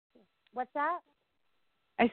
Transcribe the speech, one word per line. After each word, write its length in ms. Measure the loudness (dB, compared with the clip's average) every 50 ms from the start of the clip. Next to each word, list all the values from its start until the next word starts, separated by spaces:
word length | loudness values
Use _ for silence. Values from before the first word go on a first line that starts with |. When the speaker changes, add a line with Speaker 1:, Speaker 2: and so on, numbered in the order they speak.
| _ _ _ -20 -20 _ _ _ _ _ -8
Speaker 1:
what's 180 | -8 -8 -6 -4
that? 240 | -2 -2 -2 -2 -4 -8 _ _ _ _ _ _ _ _ _ _ _ _ _ _ _ _ _ _ 2
Speaker 2:
I 100 | 2 2